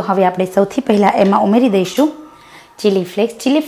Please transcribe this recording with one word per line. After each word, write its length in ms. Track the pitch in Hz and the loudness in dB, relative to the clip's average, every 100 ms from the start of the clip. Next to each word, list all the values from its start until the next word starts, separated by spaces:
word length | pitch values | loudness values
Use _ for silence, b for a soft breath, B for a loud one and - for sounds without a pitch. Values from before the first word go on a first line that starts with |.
| 196 | -2
હવે 200 | 190 185 | 0 0
આપણે 200 | 180 185 196 | 0 -2 0
સૌથી 300 | 196 - - | 0 -2 -2
પહેલાં 260 | 208 196 - | 2 2 2
એમાં 240 | 196 202 208 | 2 2 2
ઉમેરી 240 | 226 254 196 | 2 2 0
દઈશું 340 | 180 - 302 - - B B B B B | -2 0 -2 -2 -18 B B B B B
chili 280 | 214 190 180 | -2 0 -2
flakes. 260 | - 226 233 | -4 -4 -4
chili 220 | 269 294 | -2 -2